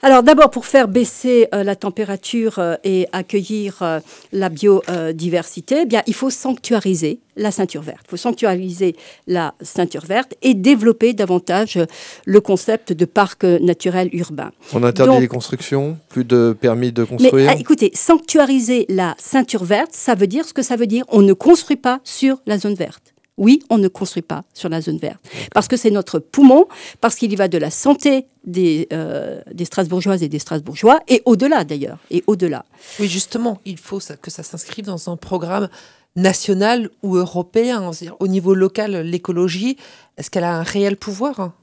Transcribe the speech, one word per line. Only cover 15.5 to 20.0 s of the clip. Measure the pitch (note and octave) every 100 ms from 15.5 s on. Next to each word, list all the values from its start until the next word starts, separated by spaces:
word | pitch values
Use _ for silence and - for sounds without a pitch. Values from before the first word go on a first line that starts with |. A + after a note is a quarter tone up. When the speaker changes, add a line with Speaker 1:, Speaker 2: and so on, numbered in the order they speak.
| B2+ - C#3 C#3+ D#3+ _
Speaker 2:
plus | -
de | A#2+ B2 A#2 A2
permis | B2+ A2+ B2
de | A#2+
Speaker 1:
Mais, | A2+
Speaker 2:
construire ? | B2 C3 C3+ C#3
Speaker 1:
ah, | D#3+
écoutez, | C#3 D#4 G#3 -
sanctuariser | - C#4 - D#4 C4+ C4+ A3+ B3 G#3
la | F#3+ F3+ D3
ceinture | - C4+ - G#3+
verte, | F3 G#3 D#4+
ça | -